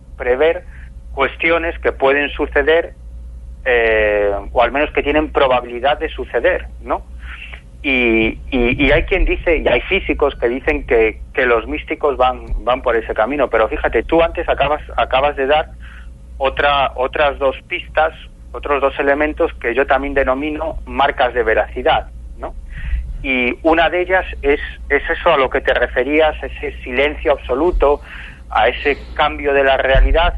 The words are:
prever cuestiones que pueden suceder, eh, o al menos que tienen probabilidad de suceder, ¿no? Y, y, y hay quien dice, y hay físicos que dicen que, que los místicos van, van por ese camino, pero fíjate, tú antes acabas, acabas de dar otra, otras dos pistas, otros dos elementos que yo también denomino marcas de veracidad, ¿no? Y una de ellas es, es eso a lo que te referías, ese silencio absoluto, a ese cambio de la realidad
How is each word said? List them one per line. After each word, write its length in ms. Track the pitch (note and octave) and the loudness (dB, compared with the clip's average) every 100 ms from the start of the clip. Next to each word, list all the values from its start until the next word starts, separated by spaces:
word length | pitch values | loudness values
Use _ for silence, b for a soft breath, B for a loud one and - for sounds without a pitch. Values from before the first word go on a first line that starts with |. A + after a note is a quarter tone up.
| - - | -18 -6
prever 480 | B2 C3 D#3 F3 - B B - - | 0 2 4 2 -6 B B -16 -10
cuestiones 640 | C#3 C3 - E3 E3 E3+ E3 | -2 -2 0 0 0 -2 -2
que 120 | B2 | -4
pueden 380 | - C3+ C#3+ C#3+ | 2 2 2 0
suceder, 640 | - D3 D3 C#3 E3 E3 - - - - - - - C3 | -2 -2 0 4 4 2 -8 -16 -14 -14 -14 -16 -8 0
eh, 640 | A#2+ A2+ A2 G#2+ G#2 G2+ G2+ G2 | 2 4 4 2 2 2 -2 -2
o 100 | B2+ | 0
al 100 | A#2+ | 2
menos 180 | C3+ D3 | 2 -2
que 100 | D3 | 0
tienen 280 | C#3 D3+ D3+ | 0 0 2
probabilidad 680 | D3 C#3 B2 A#2+ A#2+ C3 D3+ | 2 4 2 0 -4 -2 -2
de 100 | D#3 | -4
suceder, 580 | - - A#2+ F3 F3 - - | -8 -4 0 0 -2 -6 -12
¿no? 220 | A#2 E3 - - B B B B - - | -6 -6 -6 -14 B B B B -18 -8
Y, 560 | D3 B2+ A#2+ A2+ A2 - - | -2 2 4 4 2 -2 -4
y, 320 | B2+ A#2+ C3 | 0 0 2
y 80 | C#3 | 4
hay 100 | D3+ | 4
quien 200 | - G3+ | 2 2
dice, 340 | - F3+ - D3+ | 2 0 0 0
y 100 | A#2 | 2
hay 140 | B2 | 0
físicos 520 | - F#3 - D3+ C#3+ - | 0 -2 -2 0 0 0
que 120 | A#2+ | -2
dicen 380 | C3 C3 D3 A#2 | -2 -2 -2 0
que, 340 | A#2+ A2 G2 - | 2 2 0 -8
que 100 | - B2+ | -2 2
los 200 | A#2 A2+ | 2 0
místicos 500 | D3+ - D#3 D3+ B2 | -8 -8 -2 -2 2
van, 300 | B2+ B2 A2+ A2+ | 0 0 -6 -4
van 160 | G#2+ B2+ | 0 0
por 140 | B2+ A2+ | 2 0
ese 160 | A2 | -2
camino, 340 | A2+ A2 D3 A#2+ | 0 0 2 0
pero 200 | A2+ A2+ | 2 2
fíjate, 340 | D3+ D3+ A#2+ | 0 0 0
tú 180 | - E3 | 2 2
antes 260 | E3 F3 D#3+ | 2 0 -2
acabas, 320 | D#3 C#3 D3+ - - | 0 0 0 -4 -2
acabas 400 | A#2 C3 C#3+ C#3+ | 0 2 0 0
de 100 | C3+ | 2
dar 220 | D3+ E3+ - B B B - - - | 2 0 -8 B B B -18 -16 -4
otra, 540 | C3+ C3+ C#3+ C#3+ C3 | -2 2 2 2 0
otras 440 | B2 C3 D#3 D3 C3 | 0 -4 2 0 2
dos 180 | C#3 C3 - | 0 0 -8
pistas, 460 | F3 - - D#3+ - - - - | -10 -4 0 0 0 -18 -20 -14
otros 280 | A#2+ - C#3 | -10 -2 2
dos 180 | C3+ - | 2 2
elementos 540 | C#3 C#3+ D3+ D3+ E3 - | 0 2 0 0 -2 0
que 140 | A#2+ | -2
yo 120 | A#2 C#3 | 0 2
también 280 | C3+ C#3 | 2 0
denomino 640 | C#3 C3 C3 D3+ D3+ D#3 - - | 0 2 0 -2 -4 -6 -6 -8
marcas 480 | B2 C#3 C#3+ B2 | 0 0 2 0
de 80 | A#2+ | 2
veracidad, 680 | A2 G#2+ G#2 - D3+ B2+ - - - - | 2 2 0 0 2 2 0 -12 -14 -12
¿no? 160 | D3+ - - B B B B - | -12 -12 -12 B B B B -6
Y 340 | - C3 A#2+ - | -2 0 0 0
una 260 | D#3+ D#3+ D#3+ | 2 4 4
de 140 | F3 | 2
ellas 220 | F3 F#3 E3 - | 2 2 0 -4
es, 180 | C#3 C#3+ - - - | 0 0 -2 -12 -2
es 140 | C#3+ - | -2 0
eso 220 | E3 F3+ | 0 2
a 40 | D3 | 4
lo 100 | B2+ | 4
que 100 | C#3 | 0
te 120 | C#3 | 0
referías, 640 | B2 A#2+ C3 B2+ D3+ D#3 D3+ | 0 0 0 0 4 2 2
ese 300 | C3+ - C#3+ B2+ | -8 -8 -10 -10
silencio 500 | C#3 B2 C#3+ C#3+ D#3+ | -6 0 0 0 0
absoluto, 680 | C#3 - C3 F3 - C#3+ C#3+ B B B B B | 0 0 0 2 4 4 2 B B B B B
a 180 | A2 A2+ | 2 2
ese 280 | - D3 C#3 - | 2 -2 -2 -4
cambio 380 | - D3+ D3+ C#3+ | -2 -2 0 0
de 120 | C#3 | 2
la 120 | C3+ C3 | 4 4
realidad 580 | C3 C3 C#3+ D#3 F3 | 4 4 6 6 2